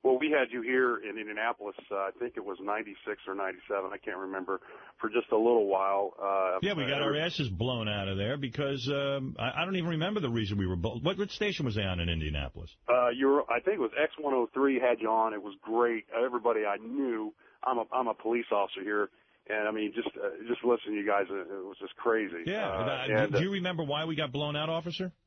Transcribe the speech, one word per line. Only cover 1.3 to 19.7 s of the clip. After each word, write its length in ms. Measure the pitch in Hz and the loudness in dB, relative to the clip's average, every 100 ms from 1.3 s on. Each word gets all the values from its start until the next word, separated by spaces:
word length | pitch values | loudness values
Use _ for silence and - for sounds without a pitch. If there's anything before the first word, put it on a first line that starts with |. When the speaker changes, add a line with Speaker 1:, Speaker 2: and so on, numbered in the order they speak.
| 107 113 113 104 - - | -4 -4 -4 -8 -12 -8
Speaker 1:
uh, 20 | |
I 160 | 98 98 - | -4 -4 -4
think 140 | 120 117 | -8 -6
it 80 | |
was 140 | 101 90 | -8 -8
ninety-six 600 | 98 107 104 95 - 104 - | -4 -4 -6 -10 -8 -8 -6
or 80 | 98 | -4
ninety-seven, 560 | 95 90 - 101 95 | -4 -6 -4 -4 -4
I 60 | 98 | -8
can't 180 | - 92 | -8 -8
remember, 440 | 95 95 92 95 - - - - | -6 -6 -4 -6 -6 -20 -20 -8
for 80 | 113 | -2
just 220 | 117 - | 0 2
a 60 | 110 | 4
little 320 | 113 120 101 | 6 6 4
while. 440 | 95 95 98 101 - | 2 2 2 0 -2
Uh, 380 | 98 98 95 92 | 0 2 2 0
Speaker 2:
Yeah, 120 | 196 | 0
we 120 | 180 127 | -2 -2
got 140 | 139 | 0
Speaker 1:
uh, 20 | |
Speaker 2:
our 100 | 143 | 0
asses 340 | 147 165 165 131 | 0 -2 -2 -4
blown 400 | 87 123 123 107 | 0 -2 0 -2
out 200 | 104 98 | -2 -2
of 80 | 98 | -2
there 180 | 104 143 | -2 -2
because, 480 | 139 113 139 139 123 | -4 -2 -2 -2 -2
um, 440 | 139 139 139 131 - | 0 0 -2 -4 -4
I, 240 | 120 - | -4 -2
I 20 | |
don't 120 | 175 190 | 0 0
even 140 | 170 | 0
remember 280 | 160 170 214 | 2 2 2
the 100 | 143 | 2
reason 300 | 117 104 104 | 2 2 2
we 80 | 92 | 2
were 80 | |
blo-, 240 | 90 110 113 | 2 0 0
what, 160 | 143 190 | 0 0
what 120 | 202 | -2
station 340 | - 208 - 139 | 0 -2 0 0
was 100 | 107 | 0
they 60 | |
on 160 | 98 90 | 0 0
in 80 | 87 | 0
Indianapolis? 640 | 80 76 73 69 - 85 - - | 0 0 -2 -6 -8 -14 -12 2
Speaker 1:
Uh, 220 | 123 123 | 4 4
you 180 | 123 135 | 4 4
were, 140 | 143 - | 4 4
I 120 | 117 | 0
think 160 | 180 208 | 0 0
it 40 | |
was 120 | 117 127 | 0 2
X 160 | 156 - | -2 0
one 160 | 147 | 0
oh 140 | 131 117 | 2 2
three 280 | 131 139 127 | 4 4 6
had 200 | 123 117 | 4 4
you 80 | 110 | 2
on. 260 | 110 113 | 4 2
It 80 | 107 | 0
was 120 | 101 98 | -8 -12
great. 440 | - 113 120 113 - | -2 2 4 2 -4
Everybody 520 | 113 127 123 110 110 104 | 0 0 2 2 2 2
I 120 | 101 | -2
knew, 540 | 113 135 135 113 110 - - _ | -4 -2 -2 -2 -4 -10 -20 _
I'm 160 | 123 127 | -2 0
a, 60 | 110 | 0
I'm 160 | 123 120 | 0 0
a 60 | |
police 320 | 107 110 120 117 | -2 0 0 2
officer 320 | 104 95 - | 2 2 -2
here, 260 | 95 104 101 _ _ _ - | -2 0 0 _ _ _ -6
and, 200 | 107 | -2
I 20 | 107 | -2